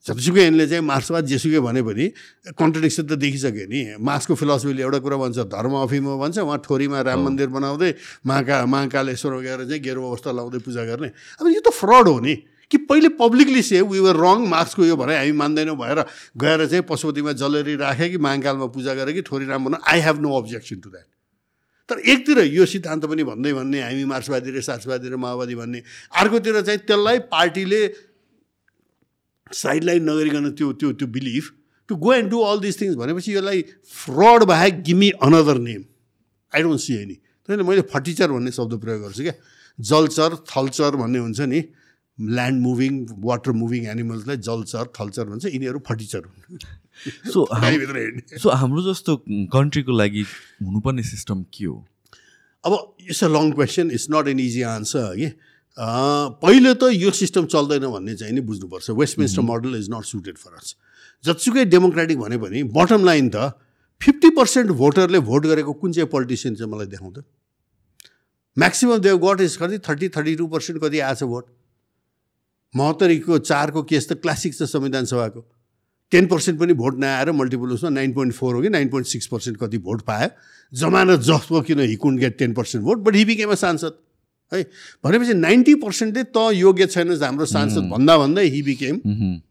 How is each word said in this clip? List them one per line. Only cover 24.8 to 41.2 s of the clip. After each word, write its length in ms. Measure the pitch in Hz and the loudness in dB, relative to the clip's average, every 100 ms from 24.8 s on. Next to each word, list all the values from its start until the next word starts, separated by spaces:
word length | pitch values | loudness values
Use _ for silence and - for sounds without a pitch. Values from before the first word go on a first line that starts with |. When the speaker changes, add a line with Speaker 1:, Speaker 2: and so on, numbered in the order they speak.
| 107 127 127 | -8 -8 -6
Speaker 1:
र 60 | |
माओवादी 400 | 127 123 123 123 | -8 -8 -8 -8
भन्ने, 280 | 120 117 120 - - - 175 | -10 -10 -12 -14 -20 -6 0
अर्कोतिर 440 | 202 226 226 214 | 2 2 0 -2
चाहिँ 180 | 190 208 | -2 -4
त्यसलाई 400 | 208 208 208 247 | 0 2 2 0
पार्टीले 960 | 247 165 175 175 190 214 208 - _ _ _ _ _ _ _ _ _ _ _ _ _ _ _ | 0 0 0 0 -2 0 -2 -6 _ _ _ _ _ _ _ _ _ _ _ _ _ _ _
साइडलाइन 560 | - 151 151 170 175 156 | -8 -2 -2 2 2 2
नगरिकन 420 | 156 156 147 143 | 0 0 -2 -4
त्यो, 220 | 143 143 | -4 -4
त्यो, 200 | 143 147 | -2 -4
त्यो 140 | 123 131 | -4 -6
belief 360 | 120 135 123 - _ _ _ _ | -6 -6 -6 -8 _ _ _ _
to 60 | 185 | -2
go 160 | 185 254 | 2 2
and 80 | 202 | 0
do 60 | 233 | 0
all 160 | 214 208 | 0 0
these 160 | 196 185 | -4 -4
things 180 | 196 | -4
भनेपछि 400 | 139 123 175 180 | -4 -4 -6 -4
यसलाई 260 | 196 196 190 - _ | -4 -2 -4 -6 _
फ्रड 580 | _ - - 135 214 233 | _ -16 -6 6 8 8
बाहेक 400 | 202 165 190 180 | 8 6 4 2
give 140 | 160 175 | 0 4
me 140 | 202 - | 4 4
another 320 | 135 165 147 | 6 6 6
name, 260 | 127 120 104 - _ _ _ _ _ _ | 2 -2 -10 -16 _ _ _ _ _ _
I 40 | 147 | -2
don't 200 | 165 147 | 0 -2
see 180 | - 113 | -4 -6
any। 180 | 101 | -8
त्यसैले 480 | 92 _ _ - 208 | -16 _ _ -6 -2
मैले 180 | 180 196 | 2 0
फटिचर 500 | 190 143 139 160 165 | 0 -6 -6 -2 0
भन्ने 200 | 127 127 | 0 -4
शब्द 300 | 123 117 113 | -6 -6 -6
प्रयोग 200 | 110 107 | -8 -10
गर्छु 220 | 104 101 | -10 -8
क्या। 100 | 156 - _ _ _ - | -8 -10 _ _ _ -14
जलचर, 560 | 107 151 156 156 160 | 2 4 4 2 0
थलचर 600 | 165 - 135 135 127 147 | -2 -6 -4 -4 0 0
भन्ने 240 | 139 117 | 0 -2
हुन्छ 220 | 127 | -2